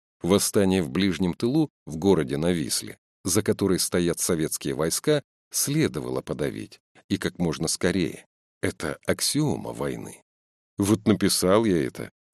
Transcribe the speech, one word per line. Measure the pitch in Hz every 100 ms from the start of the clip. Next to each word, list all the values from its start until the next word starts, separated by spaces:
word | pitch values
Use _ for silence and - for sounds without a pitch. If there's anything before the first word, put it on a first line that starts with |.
| _ -
Восстание | 87 98 - 107 95 95
в | 73
ближнем | 76 98 82 90
тылу, | 80 120 151 151 _ -
в | 80
городе | 98 87 67 71
на | 85
Висле, | 87 - - 107 - _ _
за | 98 101
которой | 101 101 98 87
стоят | - 92 87 80
советские | - 82 76 - 73 65
войска, | 80 - - 147 - _ _
следовало | - - 151 117 - 62 64
подавить, | - - 71 53 52 - _ - -
и | 98
как | 85 -
можно | 87 76 80
скорее. | - 90 92 67 - - _ _ -
Это | 98 - 80 67 -
аксиома | 92 - 139 151 64 55
войны. | 58 71 58 50 - _ _ _ _ _ -
Вот | 101 110 117
написал | 95 98 - 90 104 113
я | 85
это | 64 - 53 _ _